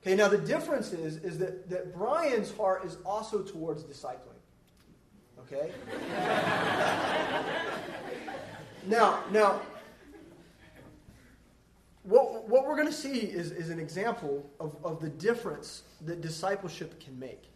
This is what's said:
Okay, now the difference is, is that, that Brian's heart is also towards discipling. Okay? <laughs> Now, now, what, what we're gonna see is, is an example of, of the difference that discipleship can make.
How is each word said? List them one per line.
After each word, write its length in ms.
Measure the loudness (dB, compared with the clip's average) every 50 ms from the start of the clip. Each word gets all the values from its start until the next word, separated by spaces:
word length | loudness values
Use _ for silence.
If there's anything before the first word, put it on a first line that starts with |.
| 4
Okay, 140 | 4 6
now 120 | 8 8 8
the 100 | 8 6
difference 540 | 4 4 0 0 2 0 0 0 0 -2 -4
is, 260 | -4 -4 -6 -6 -6
is 200 | -6 -6 -2 -2
that, 300 | -2 -2 -2 -8 -8 -6
that 240 | -4 -4 -4 -6 -6
Brian's 560 | -2 0 2 2 4 4 4 2 2 0 0 -4
heart 280 | 0 2 2 2 2 0
is 120 | -8 -10 -8 -6
also 380 | -4 -4 -4 -4 -2 -2 -2 -2
towards 420 | -2 -6 -6 -4 -4 -4 -6 -6
discipling. 560 | -12 -16 -12 -10 -10 -10 -10 -12 -18 -20 -20 -20 _ -20 _ _ _ _ -20 -20 -20 -20 _ _ _ -20 -20 _ _ -20 -20
Okay? 300 | -18 -10 -4 -4 -4 -4 -4
<laughs> 40 | -10 -10 -10 -8 -8 -6 -4 -2 -2 2 2 2 4 4 2 2 2 2 2 2 2 4 2 2 2 2 2 2 2 0 0 0 -2 -2 -2 -2 -2 -2 -4 -4 -6 -8 -8 -10 -10 -8 -8 -10 -10 -10 -10 -10 -10 -10 -10 -12 -14 -16 -16 -16 -12 -2
Now, 360 | 2 6 6 8 6 6 4 -2 2
now, 300 | 6 8 8 8 6 4 -2 -8 -12 -16 -18 -18 -20 -20 -20 -20 -20 -20 -20 -20 -20 -20 -20 -20 -20 -20 -20 -20 -20 -20 -20 -20 -20 -20 -20 -20 -20 -20 -20 -20 -20 -20 -20 -20 -20 -20 _ _ -20 -20 -20 _ -20 -18 -4
what, 460 | 6 6 8 8 6 0 -8 -4 4
what 180 | 4 4 6
we're 100 | 6 2
gonna 140 | 2 0 0
see 300 | 0 -4 -6 -2 -2 -2
is, 320 | -2 -2 -4 -4 -6 -4 -6
is 180 | -6 -6 -6
an 80 | -6 -6
example 720 | -6 -6 -4 -2 -2 -2 -2 -2 -2 -4 -4 -4 -6 -10 -12 -10
of, 180 | -10 -10 -8 -6 -6
of 180 | -6 -6 -4
the 80 | -6 -8
difference 760 | -8 -2 2 2 2 2 0 -4 -6 -6 -10 -14 -14 -16 -18 -20 -20 -12 -8
that 180 | -8 -8 -6
discipleship 800 | -6 -8 -6 -2 0 0 0 0 -2 -8 -8 -8 -10 -12 -12 -16
can 180 | -18 -16 -14 -12
make. 260 | -12 -12 -14 -16 -18 -20 -20